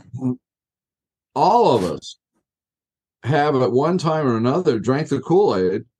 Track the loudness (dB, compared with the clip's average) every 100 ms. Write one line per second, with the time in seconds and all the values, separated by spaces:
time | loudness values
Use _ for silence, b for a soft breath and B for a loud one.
0 | -16 -8 -6 -6 _ _ _ _ _ _
1 | _ _ _ -2 2 4 4 2 0 -6
2 | -12 -20 _ _ _ _ _ _ _ _
3 | _ _ -2 0 0 0 0 0 0 0
4 | -2 0 0 0 0 0 0 -2 0 -2
5 | -2 -6 0 2 2 2 0 -2 -8